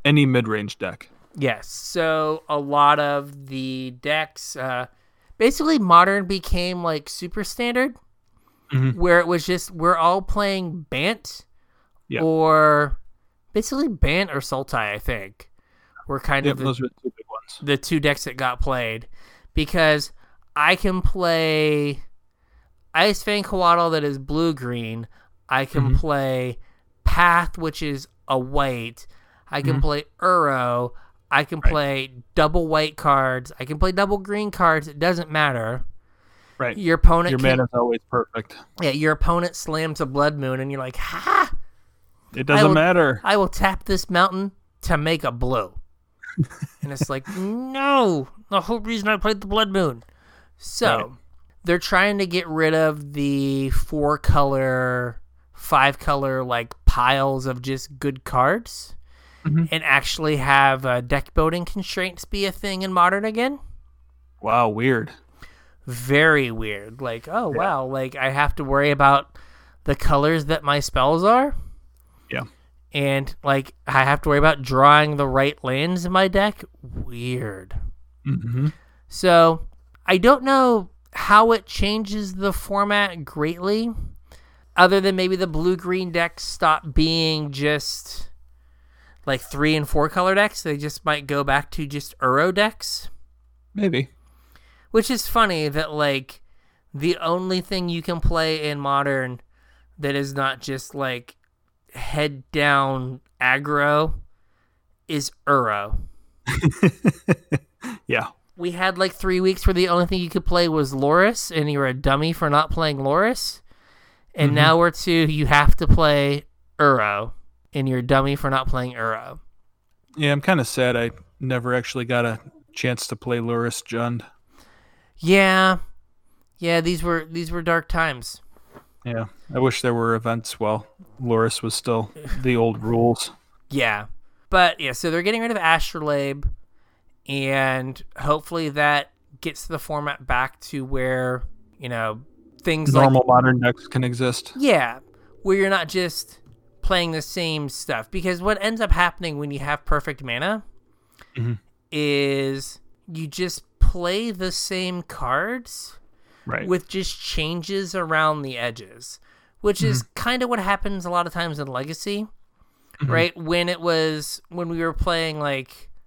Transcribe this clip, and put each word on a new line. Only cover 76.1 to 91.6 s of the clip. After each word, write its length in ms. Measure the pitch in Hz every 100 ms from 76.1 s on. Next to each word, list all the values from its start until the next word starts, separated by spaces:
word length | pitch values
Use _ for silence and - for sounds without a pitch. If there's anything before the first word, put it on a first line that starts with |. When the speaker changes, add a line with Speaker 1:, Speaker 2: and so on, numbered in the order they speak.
Speaker 2:
my 160 | 185 190
deck. 360 | 196 208 - - -
Weird. 920 | 123 - - 120 123 127 110 95 92 - - - - _ 143
Speaker 1:
Mm-hmm. 440 | 123 113 123 151 - _ _ _
Speaker 2:
So, 600 | - 185 170 165 160 - - _ _ -
I 100 | 190
don't 260 | 220 277
know 460 | 262 269 254 226 190 - _
how 380 | - - 208 226
it 160 | 226 -
changes 640 | - 202 220 202 214 202 185
the 160 | 196
format 720 | 185 - 202 202 208 202 170
greatly, 720 | 139 156 151 170 185 214 233 220 - - - - - _ _ -
other 240 | 180 196
than 160 | 190 185
maybe 200 | 185 185
the 100 | 185
blue-green 640 | 156 175 185 180 185 180
decks 320 | 170 170 -
stop 520 | - - 165 156 156 139
being 560 | 156 165 160 156 147
just, 800 | 135 147 151 - - - - - - - - _ _ _ _ - - -
like, 140 | 131
three 340 | - - 151 156
and 120 | 147
four 220 | 151 151
color 240 | 185 185
decks. 300 | 190 208 -
They 140 | 170 143
just 280 | 147 - 156
might 220 | 151 139
go 160 | 143
back 260 | 139 139